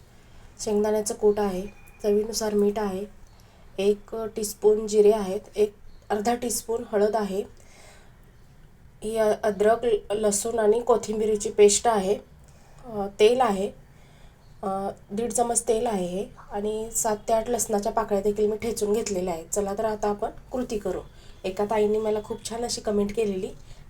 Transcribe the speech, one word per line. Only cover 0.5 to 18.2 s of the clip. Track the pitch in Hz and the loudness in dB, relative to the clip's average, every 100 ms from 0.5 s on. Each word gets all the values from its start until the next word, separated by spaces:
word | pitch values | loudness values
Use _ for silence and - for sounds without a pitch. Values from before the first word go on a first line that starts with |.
| - | -10
शेंगदाण्याचं | 226 208 214 214 208 | -2 0 2 0 -2
कूट | 233 214 208 | 0 2 2
आहे, | 202 180 202 - - - | 0 -2 -6 -12 -20 -4
चवीनुसार | 208 208 220 214 220 | 0 2 0 -2 0
मीठ | 208 202 208 | 2 2 2
आहे, | 202 190 208 - - - - - - - | -2 -4 -8 -14 -20 -20 -20 -20 -12 -2
एक | 202 202 - 226 220 220 | 0 0 -2 -8 -8 -6
टीस्पून | 208 - 208 214 220 | -8 2 4 4 2
जिरे | 214 202 | 4 6
आहेत, | 220 185 208 - 202 | 6 0 -6 -6 -2
एक | 208 - - - - | -2 -2 -20 -14 -6
अर्धा | 208 214 | -2 0
टीस्पून | 240 240 - - 233 240 | -2 -2 -6 -4 -6 -2
हळद | 208 208 220 | 2 2 2
आहे, | 196 190 247 - - - - - - - - - - - - - - - | -2 -4 -6 -12 -20 -20 -20 -20 -20 -20 -20 -20 -20 -20 -20 -20 -20 -12
ही | 214 220 | -6 0
अ-, | 214 208 | 2 2
अद्रक, | - 196 208 233 | 0 2 4 4
ल-, | 240 208 - | 2 0 -2
लसूण | 208 214 202 233 233 | -2 0 0 -2 2
आणि | 208 233 | 4 4
कोथिंबिरीची | 240 220 214 214 214 208 208 | 4 2 2 -2 0 0 0
पेस्ट | 208 208 208 240 | 6 6 6 2
आहे, | 214 185 254 - - - - - - | 2 2 -2 -4 -20 -20 -20 -20 -20
अ, | 247 214 196 202 | -10 -6 -4 4
तेल | 214 254 | 6 6
आहे, | 240 190 202 - - - - - - - - - | 2 0 -4 -8 -20 -20 -20 -20 -20 -20 -20 -10
अ, | 190 190 196 - - | -6 -4 -6 -8 -10
दीड | 202 240 | -6 -2
चमच | 233 233 233 - | 0 0 0 0
तेल | 220 233 | 0 0
आहे | 196 180 | -2 -2
हे, | 185 - - - | -4 -6 -12 -12
आणि | 208 214 214 226 - | -6 -4 -4 -6 -2
सात | 226 208 | -2 -2
ते | - | 0
आठ | 220 220 | 0 0
लसणाच्या | 226 220 202 - | -2 -2 -2 0
पाकळ्या | 226 220 202 | -2 0 0